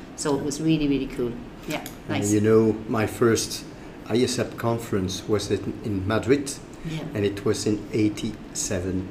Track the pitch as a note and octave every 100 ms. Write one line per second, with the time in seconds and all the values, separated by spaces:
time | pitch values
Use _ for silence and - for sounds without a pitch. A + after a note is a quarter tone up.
0 | - - D#3 C#3 D3+ C#3 D#3+ D#3+ D3 C#3
1 | C3+ - A#2+ B2 - - - D3+ - -
2 | - G#2+ G#2 G#2 G#2+ A2 A2+ G#2+ - A#2
3 | G#2+ - A#2+ A2 - - - - - -
4 | - A2 B2 - A2 - A#2+ A2+ - G#2
5 | F#2 F#2+ - G#2 - G#2 - - - G2+
6 | F#2 A2 A2 C#3+ - - - - E3 D#3
7 | C#3 A2 G2+ - A2 G2+ A2+ G#2 - A2+
8 | G#2+ - A#2 G2 - - - F#2+ F#2 F#2
9 | F#2